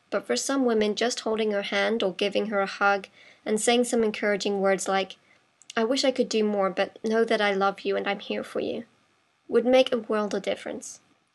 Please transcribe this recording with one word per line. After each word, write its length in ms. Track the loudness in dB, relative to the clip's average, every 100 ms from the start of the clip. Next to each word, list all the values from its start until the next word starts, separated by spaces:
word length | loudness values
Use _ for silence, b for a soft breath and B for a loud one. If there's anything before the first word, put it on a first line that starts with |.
| _
but 180 | -6 -4
for 80 | -4
some 300 | -2 0 2
women, 300 | 2 2 0
just 260 | -2 -2
holding 300 | -4 -2 0
her 100 | -2
hand 420 | -2 0 0 0
or 100 | -2
giving 340 | -2 -2 0 -2
her 120 | -2
a 60 | -2
hug 420 | 2 2 2 -2 B B B -4
and 160 | 0
saying 240 | 4 4 2
some 180 | 2
encouraging 560 | 0 0 -2 0 0 0
words 300 | 2 2 0
like, 260 | -2 -2 -10 b b _ _ -6 -2
"I 80 | 0
wish 180 | 2
I 80 | 2
could 160 | 2 0
do 160 | 0
more, 260 | 2 2 0
but 300 | 0 -4 -4 -2
know 180 | 2
that 160 | 2 2
I 140 | 2
love 280 | 2 0 0
you 140 | -2 -2
and 100 | -2
I'm 140 | -4
here 240 | -4 -8
for 160 | -6 -6
you," 240 | -4 -6 -10 _ _ _ _ _ -2
would 180 | 2 4
make 280 | 4 4
a 60 | 0
world 340 | -2 -2 -2
of 80 | -4
difference. 580 | -4 -6 -6 -10 -12 -18 _ _ _